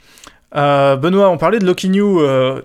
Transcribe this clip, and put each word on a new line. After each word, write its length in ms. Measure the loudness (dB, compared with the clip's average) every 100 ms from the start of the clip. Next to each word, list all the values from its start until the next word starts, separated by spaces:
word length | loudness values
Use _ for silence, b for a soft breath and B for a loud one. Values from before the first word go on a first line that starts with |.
| B B B B _ -2
Euh, 420 | 0 2 2 0
Benoît, 340 | 0 2 2
on 60 | 2
parlait 180 | -2 0
de 80 | -2
Lokinyu, 540 | -2 -2 0 0 0
euh, 420 | 0 0 -2 -4